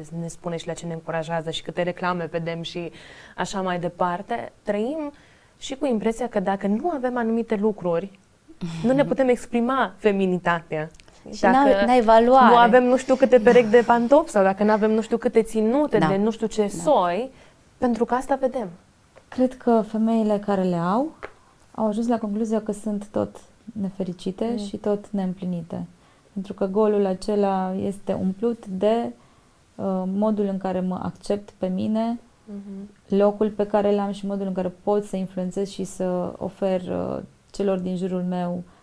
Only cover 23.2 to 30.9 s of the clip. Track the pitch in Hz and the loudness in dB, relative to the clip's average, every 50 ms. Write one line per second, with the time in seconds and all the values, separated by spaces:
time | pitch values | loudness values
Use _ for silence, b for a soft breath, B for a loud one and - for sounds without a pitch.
23.2 | 208 208 - - - - _ _ - - - 214 196 185 190 - 190 185 175 - | -4 -4 -6 -14 -20 -20 _ _ -20 -14 -10 -6 -6 -6 -6 -6 -8 -8 -8 -8
24.2 | - 190 185 - 226 226 240 220 208 202 - 208 - 214 208 202 202 - - 196 | -8 -8 -6 -4 -4 -4 -4 -6 -6 -8 -10 -6 -4 -2 -2 -4 -4 -6 -6 -4
25.2 | 190 185 180 185 185 180 180 170 165 170 185 180 175 - b b b b b b | -4 -4 -6 -6 -6 -6 -6 -6 -8 -10 -10 -10 -10 -12 b b b b b b
26.2 | b b - 202 185 - 190 - 202 196 190 208 220 208 208 202 202 190 185 185 | b b -10 -10 -10 -8 -6 -4 -4 -2 0 2 2 2 2 2 0 0 -2 -4
27.2 | - - 214 208 202 196 196 190 185 185 185 190 202 202 190 202 - - 190 - | -4 -2 0 0 0 0 0 -2 -2 -2 -4 -4 -4 -4 -6 -8 -6 -6 -4 -2
28.2 | 190 190 190 196 226 240 233 226 - 208 185 185 202 208 226 233 233 240 240 b | -2 -4 -4 -2 -2 -4 -4 -4 -8 -10 -6 0 0 2 2 2 -2 -6 -8 b
29.2 | b b b b b b b b b _ _ - 202 196 190 185 185 185 190 202 | b b b b b b b b b _ _ -8 -6 -4 -4 -2 -4 -4 -2 0
30.2 | 208 220 214 202 208 196 190 190 190 190 185 185 185 185 | 0 0 0 0 -2 -2 -2 -4 -4 -4 -4 -2 -2 -4